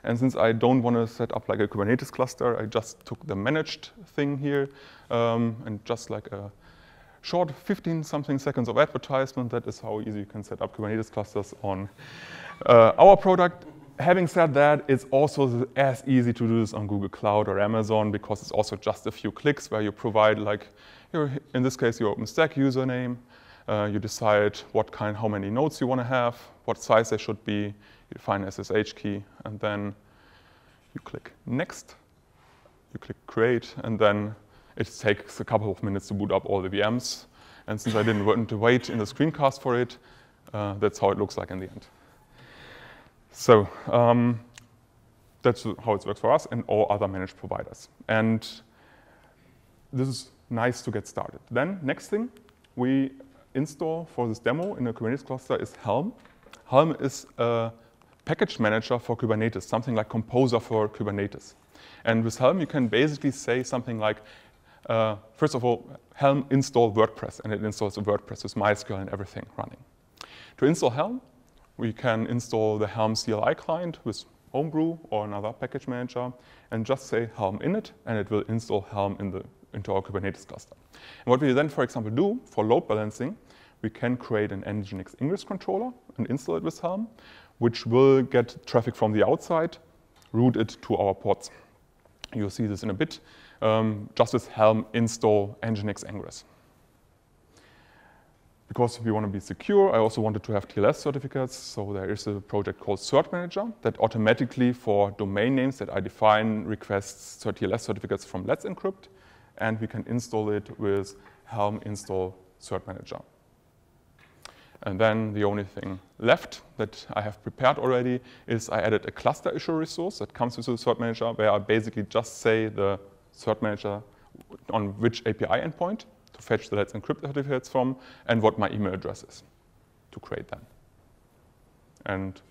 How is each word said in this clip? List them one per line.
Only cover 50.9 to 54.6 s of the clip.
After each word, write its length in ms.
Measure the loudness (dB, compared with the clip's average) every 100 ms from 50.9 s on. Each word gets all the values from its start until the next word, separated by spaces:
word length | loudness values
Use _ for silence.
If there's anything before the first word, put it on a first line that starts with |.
get 160 | -6 -6
started. 340 | -10 -10 -12 -6
Then 300 | -2 -2 -2
next 260 | -6 -6 -4
thing 200 | -4 -4 -10 _ _ _ -4
we 360 | 0 2 0 -6 -20 -20 _
install 520 | -6 -4 -4 -4 -4 -6
for 140 | -4 -4
this 100 | -2
demo 360 | -2 0